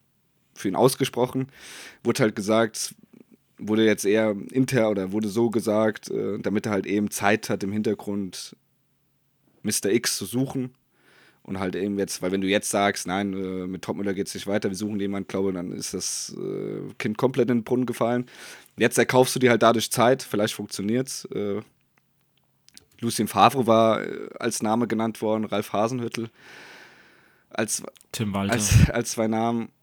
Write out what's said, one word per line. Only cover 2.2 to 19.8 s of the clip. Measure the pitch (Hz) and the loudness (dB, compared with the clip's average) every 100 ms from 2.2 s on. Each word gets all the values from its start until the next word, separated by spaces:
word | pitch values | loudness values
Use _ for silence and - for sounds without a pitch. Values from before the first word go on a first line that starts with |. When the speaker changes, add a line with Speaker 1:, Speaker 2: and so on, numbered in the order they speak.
Speaker 1:
halt | 117 104 | 2 0
gesagt, | 98 110 113 - - - _ - - _ _ _ | 0 2 2 -2 -10 -12 _ -20 -20 _ _ _
wurde | 101 107 110 | -2 4 4
jetzt | 104 101 | 4 4
eher | 110 110 101 - | 4 2 -2 -4
intern | 131 131 131 110 | 0 2 4 2
oder | 98 95 | 2 0
wurde | 104 107 | -2 0
so | 101 117 | 2 2
gesagt, | 110 107 107 110 107 - | 2 2 2 2 0 -6
äh, | 110 104 107 | -4 -4 -4
damit | 101 104 110 | -2 -2 0
er | |
halt | 101 92 | -2 0
eben | 101 104 | 0 0
Zeit | - 101 110 - | 0 2 2 0
hat, | 104 | -4
im | 98 | -2
Hintergrund | 107 110 101 - 101 95 - - - _ _ _ _ _ _ _ _ _ _ | -2 -2 -2 -4 -6 -6 -10 -16 -18 _ _ _ _ _ _ _ _ _ _
Mister | 104 - 101 | -4 -2 2
X | 117 - - | 2 0 -4
zu | 98 | -4
suchen. | 120 135 135 127 - _ _ _ _ _ _ | -4 -2 -4 -8 -10 _ _ _ _ _ _
Und | - 95 | -10 -4
halt | 95 87 | -4 -2
eben | 101 101 | -2 -2
jetzt, | 95 - | -4 -2
weil | 92 | -2
wenn | 98 | 0
du | 95 | 2
jetzt | 104 - | 0 0
sagst, | 104 101 98 90 | 2 2 0 -4
„Nein, | 92 101 | -2 -2
äh, | 95 95 92 92 | -4 -6 -6 -6
mit | 92 | -8
Topmüller | - 95 101 | -6 -4 -4
geht's | 95 - | -4 -4
nicht | 98 - | -6 -2
weiter, | 104 104 | -2 -2
wir | 92 | -4
suchen | 104 107 | -4 -4
jemanden“, | 101 101 95 | -4 -4 -4
glaube, | 95 98 | -2 -2
dann | 90 90 | -2 -6
ist | - - | -8 -8
das, | 95 - - - - | -6 -6 -6 -8 -8
äh, | 95 98 104 104 98 - | -8 -6 -6 -8 -10 -6
Kind | 117 107 | -6 0
komplett | 127 131 117 | 0 2 2
in | 120 | 2
den | - | 0
Brunnen | 127 123 | -2 -2
gefallen. | 117 117 123 123 - - - - - | 0 0 0 -4 -12 -20 -20 -20 0
Jetzt | 107 - | 2 4
erkaufst | 117 127 127 131 | 4 6 4 4
du | |
dir | 123 | 4
halt | 113 | 6
dadurch | 117 117 | 6 6